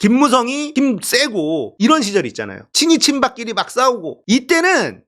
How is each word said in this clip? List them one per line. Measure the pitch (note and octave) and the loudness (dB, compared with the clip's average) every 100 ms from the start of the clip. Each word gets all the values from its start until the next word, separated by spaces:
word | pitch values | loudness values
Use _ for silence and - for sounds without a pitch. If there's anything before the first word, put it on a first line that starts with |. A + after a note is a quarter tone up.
김무성이 | G#3 B3+ C#4+ B3+ A#3+ C#4 D4 D4 | 2 4 4 4 0 -4 -4 0
힘 | C#4 G3+ | 0 0
세고 | - B3 D4 G3+ D3+ D#3+ G#2+ - | -2 -2 0 -2 -4 -4 -6 -2
이런 | A#3 D#4 | 2 2
시절 | G#3 G3 B2 | 0 -2 -4
있잖아요. | - G2+ G2 - | -8 -12 -14 -6
친이 | - D#4+ D#4+ | -2 2 2
친박끼리 | - C#4 B3+ A#3 A#3 | 2 0 -2 -2 -6
막 | G3 - | -4 -4
싸우고 | A#3+ C4 A#3 D#3+ - - | 0 0 0 -6 -8 0
이때는 | B3+ B3+ E4 F4+ E4 D3+ F#2+ | 0 2 2 2 0 -2 -8